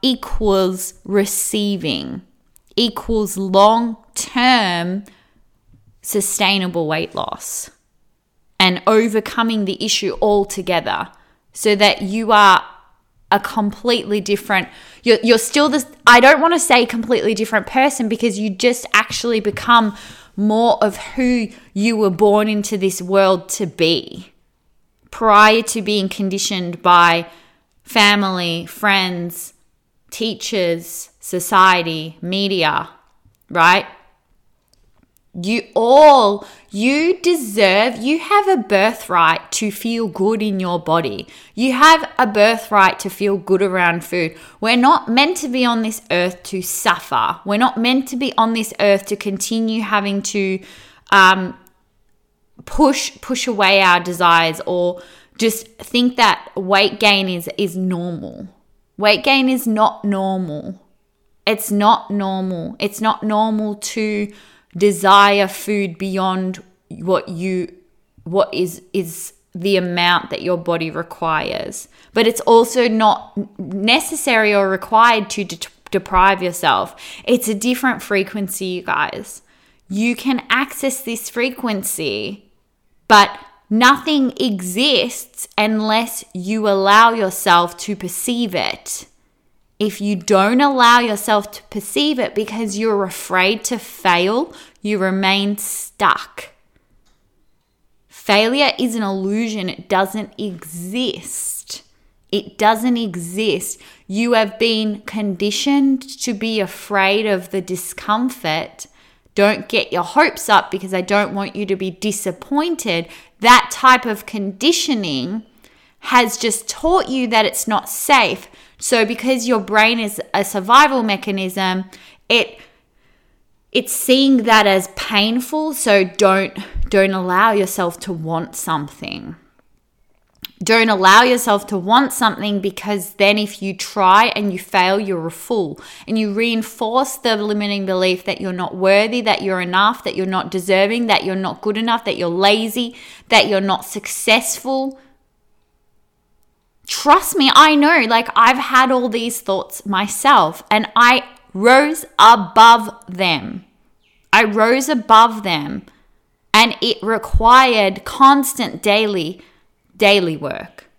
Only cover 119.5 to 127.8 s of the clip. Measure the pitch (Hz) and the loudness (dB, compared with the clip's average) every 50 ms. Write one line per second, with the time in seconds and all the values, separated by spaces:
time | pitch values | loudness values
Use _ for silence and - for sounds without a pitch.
119.5 | 247 220 196 185 202 214 214 226 233 233 226 202 202 - - - _ 196 202 196 | -2 -2 -2 0 2 2 2 2 2 0 -4 -6 -8 -10 -14 -6 _ -4 -4 -2
120.5 | - 208 185 190 240 269 302 294 269 262 226 220 202 185 - - 196 196 190 185 | -4 -8 0 4 6 6 6 6 4 0 -2 -2 -4 -4 -4 -6 -6 -4 -4 -6
121.5 | 185 196 190 185 185 185 190 190 - - - - _ _ _ _ 233 233 - - | -6 -4 -4 -2 -2 -4 -6 -8 -14 -20 -20 -20 _ _ _ _ 0 0 0 -2
122.5 | - - - _ _ _ _ _ _ _ _ _ _ _ _ _ _ _ _ _ | -6 -20 -20 _ _ _ _ _ _ _ _ _ _ _ _ _ _ _ _ _
123.5 | _ _ _ _ _ 254 247 - - - - - 254 262 277 277 269 254 214 226 | _ _ _ _ _ -6 -4 -4 -8 -8 0 2 2 4 4 4 2 2 4 4
124.5 | 226 220 208 202 196 190 185 - - - - - 226 208 202 220 226 247 247 - | 4 4 6 4 2 2 0 -4 -12 -12 -10 -4 -2 0 0 0 -2 -4 -6 -4
125.5 | - 311 311 311 294 - - 233 208 202 190 185 175 - 208 196 190 190 196 - | -4 -4 -4 -4 -6 -4 0 2 4 4 2 2 0 2 2 4 4 2 0 -4
126.5 | - - 202 - - - - - - 196 190 190 190 190 185 180 180 185 208 226 | -8 -14 -16 -10 -6 -4 -4 0 2 2 2 2 0 -2 -4 0 2 2 2 4
127.5 | 214 202 190 185 - - | 2 2 0 -2 -2 -4